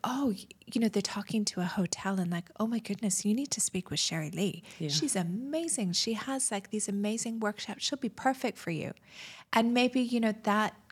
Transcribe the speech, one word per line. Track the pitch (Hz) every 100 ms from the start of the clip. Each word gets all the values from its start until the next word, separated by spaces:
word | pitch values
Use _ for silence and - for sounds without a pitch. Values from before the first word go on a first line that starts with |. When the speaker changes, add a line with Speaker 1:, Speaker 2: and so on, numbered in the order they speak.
Speaker 1:
"Oh, | - 262 277
y-, | 196 - - -
you | 233
know, | 226
they're | 202
talking | - 202 196 220
to | 208 -
a |
hotel | 175 - 175 - 190 190
and | 175
like, | 170 - -
'Oh | 226
my | 233
goodness, | 220 202 208 -
you | 202
need | 226 277
to | -
speak | - 185 -
with | 147
Sherry | - 165 156
Lee. | - 196 170 - -
Speaker 2:
Yeah. | 156
Speaker 1:
She's | 147 294
amazing. | 196 170 190 269 311 339 - 190
She | 170 -
has, | 220 262 269 -
like, | 202 202
these | 214 208
amazing | 202 208 226 226 226
workshops. | 208 208 - -
She'll | - 285
be | 220
perfect | - 262 262 240 -
for | -
you.'" | 160 - - - - - - -
And | 226 233
maybe, | 240 247 254
you | 240 240
know, | 226 214
that | - 208 214 - -